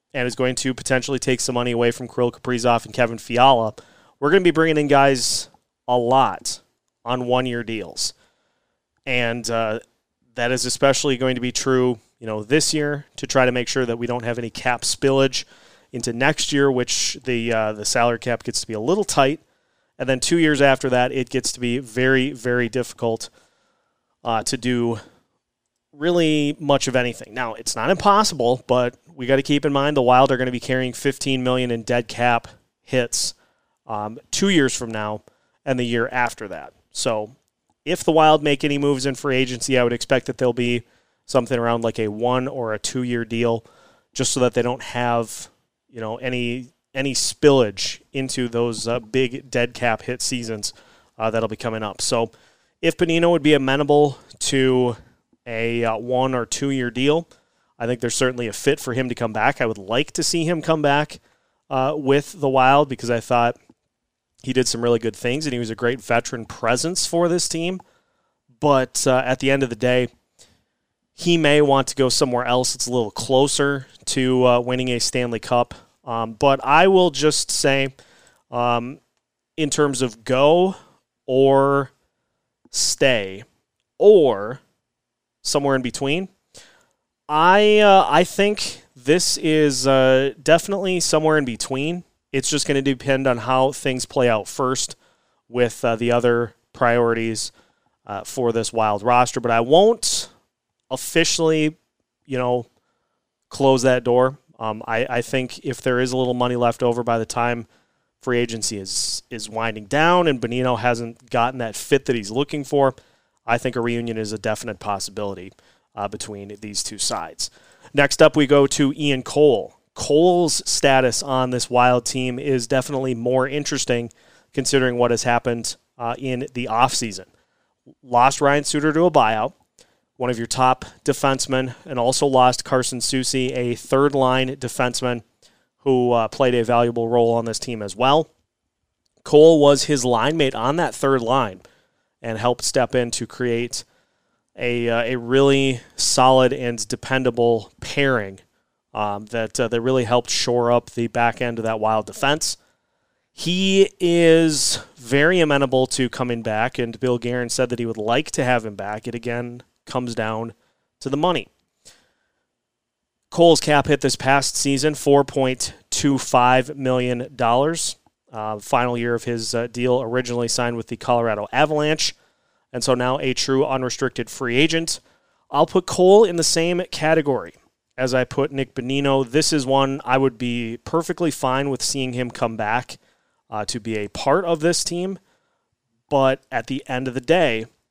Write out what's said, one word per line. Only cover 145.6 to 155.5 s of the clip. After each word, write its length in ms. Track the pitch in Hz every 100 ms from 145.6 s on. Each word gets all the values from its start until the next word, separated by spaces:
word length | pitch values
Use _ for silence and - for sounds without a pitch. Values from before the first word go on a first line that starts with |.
| 135 123 - -
solid 560 | - - 131 131 127
and 340 | 139 123 117 -
dependable 880 | 120 - 131 127 117 117 113 - _
pairing, 580 | - - 139 123 98 95 _ _ _ _ _
um, 320 | 110 104 101 107
that, 340 | 117 110 -
uh, 80 | 117
that 140 | 117
really 220 | 123 131
helped 260 | 117 123 -
shore 420 | - - 120 120
up 180 | 120 -
the 160 | - 117
back 340 | 120 120 113
end 160 | 123 117
of 60 |
that 140 | 113 110
Wild 280 | 107 110 104
defense. 500 | - 139 156 - - _ _ _ _ _ _ _
He 600 | - 170 180 190 190 196 -
is 800 | 175 170 165 165 160 147 - - - _
very 420 | 120 139 156 185
amenable 480 | 156